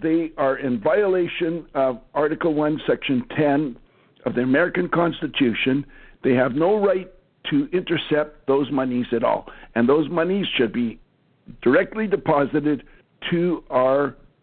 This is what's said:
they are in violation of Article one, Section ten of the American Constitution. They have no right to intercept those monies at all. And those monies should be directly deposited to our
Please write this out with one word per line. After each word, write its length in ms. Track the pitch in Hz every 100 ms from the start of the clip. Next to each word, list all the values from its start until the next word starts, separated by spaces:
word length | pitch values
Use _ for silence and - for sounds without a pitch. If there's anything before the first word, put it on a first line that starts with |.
they 320 | 160 165 160 160
are 200 | 139 131
in 240 | 135 120
violation 880 | 156 196 202 185 170 - 165 170 -
of 260 | - 131 120 -
Article 380 | 147 151 156 170
one, 280 | 151 151 156
Section 400 | - 135 - 127 - -
ten 400 | 151 139 147 120 - _ _ _
of 100 | -
the 80 | 123
American 460 | 127 135 180 180 180
Constitution. 1000 | 165 170 - 143 - 127 104 131 135 139 - - -
They 120 | -
have 220 | 123 131 127
no 200 | 170 214
right 320 | 196 190 185 - _ _ -
to 180 | 143 143
intercept 760 | 180 170 170 - 147 151 - -
those 240 | 139 131
monies 340 | 135 131 123 120
at 100 | 117
all. 280 | 117 104 - - -
And 120 | 117 120
those 220 | 151 143
monies 380 | 170 170 202 165 -
should 160 | 113
be 260 | 107 117 - _ _ _ _ - -
directly 460 | 123 151 190 220 214
deposited 800 | 196 - 147 139 147 147 139 - - _ _ -
to 320 | 170 180 160 -
our 480 | 131 131 139 139 131 - _